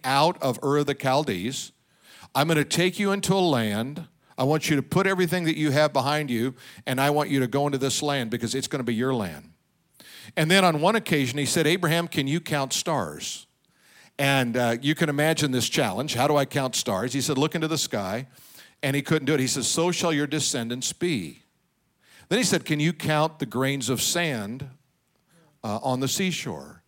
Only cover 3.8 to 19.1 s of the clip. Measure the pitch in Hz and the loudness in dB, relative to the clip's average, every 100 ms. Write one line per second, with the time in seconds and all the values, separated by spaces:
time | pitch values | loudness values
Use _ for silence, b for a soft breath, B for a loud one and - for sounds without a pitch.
3.8 | 123 151 160 _ b - 131 156 - 143 | -4 -8 -14 _ b -2 0 2 2 0
4.8 | 123 180 190 190 175 185 165 160 151 139 | 2 0 2 2 0 0 0 0 2 4
5.8 | 151 143 127 151 143 117 127 131 B B | 4 2 0 0 -2 -2 -2 -4 B B
6.8 | - 127 139 147 147 139 123 139 143 139 | -4 0 2 2 2 0 0 0 0 0
7.8 | 131 - 147 139 113 117 117 131 - 143 | -2 0 -2 -2 -2 -4 -4 -4 -4 -4
8.8 | 120 113 131 127 95 76 - _ _ _ | -2 0 0 0 -4 -8 -18 _ _ _
9.8 | _ - B B B - 156 196 185 156 | _ -20 B B B -2 4 6 6 6
10.8 | 170 220 - 151 127 143 127 170 147 180 | 4 2 2 0 2 0 0 2 2 2
11.8 | 170 165 170 - 135 165 160 147 135 - | 2 0 0 -2 -2 -2 -2 -2 -2 -2
12.8 | - 147 80 73 - - - _ _ b | -2 -2 -2 -6 -10 -12 -16 _ _ b
13.8 | b b b - 139 139 123 120 120 117 | b b b -2 2 2 2 2 2 2
14.8 | 139 151 160 143 151 160 147 127 110 - | 0 0 0 2 2 2 0 0 0 0
15.8 | 117 95 143 117 143 147 135 151 131 - | 0 -2 -2 0 2 4 2 -2 -2 -2
16.8 | - 95 120 135 123 135 156 170 160 156 | -2 -2 -2 -2 0 0 0 0 -2 -2
17.8 | - 113 95 110 135 B B B B B | -2 -4 -4 -6 -8 B B B B B
18.8 | 139 143 139 | -2 -2 0